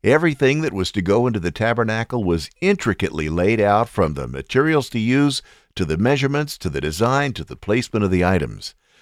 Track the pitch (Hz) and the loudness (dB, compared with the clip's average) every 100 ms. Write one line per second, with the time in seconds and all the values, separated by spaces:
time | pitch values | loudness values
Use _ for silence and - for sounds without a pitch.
0 | 101 147 170 143 131 147 156 98 90 101 | 4 4 2 2 2 2 -2 -2 -4 -2
1 | 90 107 123 107 85 - 113 120 113 110 | 2 2 2 0 -4 -2 0 0 0 -2
2 | 113 123 95 82 73 _ 185 202 - 92 | -4 -2 0 0 -2 _ 0 0 0 -2
3 | 87 69 78 82 92 110 101 104 117 - | -2 -2 -2 0 2 4 4 2 0 0
4 | 82 69 62 67 - 127 156 151 127 117 | 0 -2 -8 -10 -2 0 2 0 -2 -2
5 | 110 135 143 135 - - _ - 85 80 | 0 2 2 -2 -10 -20 _ -6 -2 0
6 | 117 139 135 143 147 - 90 71 127 82 | 2 2 0 -2 -6 -8 -6 -4 -6 -2
7 | 117 135 143 113 - - - 117 - 110 | 0 0 -2 -6 -12 -12 -2 -2 -2 -2
8 | 101 90 90 92 64 50 - _ _ _ | 2 2 2 2 -2 -8 -16 _ _ _